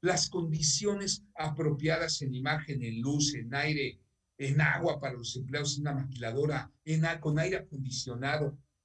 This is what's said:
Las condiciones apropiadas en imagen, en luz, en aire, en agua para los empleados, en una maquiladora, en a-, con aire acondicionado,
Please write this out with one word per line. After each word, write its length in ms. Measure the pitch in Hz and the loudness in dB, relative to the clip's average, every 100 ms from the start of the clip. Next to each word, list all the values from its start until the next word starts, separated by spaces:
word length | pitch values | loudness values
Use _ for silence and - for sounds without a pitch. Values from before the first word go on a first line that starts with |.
Las 280 | 175 175 - | 2 2 2
condiciones 920 | 185 165 156 - - 208 202 196 - - - | 0 0 2 2 2 2 0 -2 -4 -6 -4
apropiadas 840 | 156 151 156 135 156 160 165 - | -4 0 0 2 2 2 0 -2
en 120 | 135 | -2
imagen, 500 | 123 139 156 - 123 | -2 0 -2 -2 -4
en 180 | 117 113 | -4 -2
luz, 320 | 131 147 147 123 | 0 2 2 0
en 180 | 113 | -4
aire, 460 | 139 151 151 131 - _ _ _ _ | -2 0 0 -2 -6 _ _ _ _
en 240 | 139 139 | 2 4
agua 380 | 151 165 170 147 | 4 4 2 0
para 120 | 139 | -4
los 220 | 120 113 127 | -6 -8 -8
empleados, 400 | - 147 143 - | -4 -2 -2 -2
en 60 | |
una 120 | 147 | -2
maquiladora, 800 | 135 - 117 117 127 151 135 - _ 156 | -2 -4 -4 -4 0 2 0 -4 _ 0
en 180 | 156 | 2
a-, 160 | 165 160 | 2 2
con 180 | 160 147 | 0 2
aire 200 | 175 185 | 2 0
acondicionado, 1000 | - 139 131 - - 120 135 151 143 - _ _ | -4 -6 -6 -4 -6 -4 0 0 0 -4 _ _